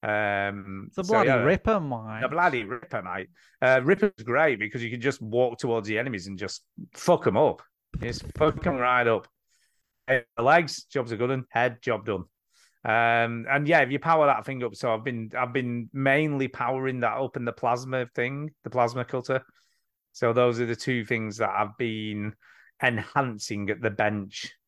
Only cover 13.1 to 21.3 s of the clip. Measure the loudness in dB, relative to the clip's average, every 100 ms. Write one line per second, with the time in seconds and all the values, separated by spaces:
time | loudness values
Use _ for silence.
13.1 | 4 2 -2 -2 0 4 4 4 0 2
14.1 | 4 4 4 0 -6 -6 -4 -2 -2 -2
15.1 | -6 -6 -4 -2 -2 -2 -4 -6 -2 2
16.1 | 4 2 0 -4 -4 -4 -2 -2 -2 -2
17.1 | -2 -4 -4 -6 -4 -2 -2 -2 -6 -6
18.1 | -4 -6 -4 -10 _ -6 0 0 0 -6
19.1 | -6 -2 -4 -4 _ _ _ _ _ _
20.1 | -2 2 4 4 2 -2 -2 -2 -4 -2
21.1 | -2 -4